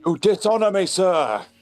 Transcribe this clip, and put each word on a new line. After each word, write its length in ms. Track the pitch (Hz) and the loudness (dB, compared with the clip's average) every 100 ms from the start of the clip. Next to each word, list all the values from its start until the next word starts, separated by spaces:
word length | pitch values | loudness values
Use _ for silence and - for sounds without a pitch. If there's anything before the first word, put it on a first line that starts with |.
| - | -4
You 120 | 170 | -2
dishonor 540 | 202 208 214 220 214 | 0 0 0 0 2
me, 140 | 196 180 | 0 -2
sir! 600 | - 190 170 135 107 - _ | 0 0 2 0 -2 -6 _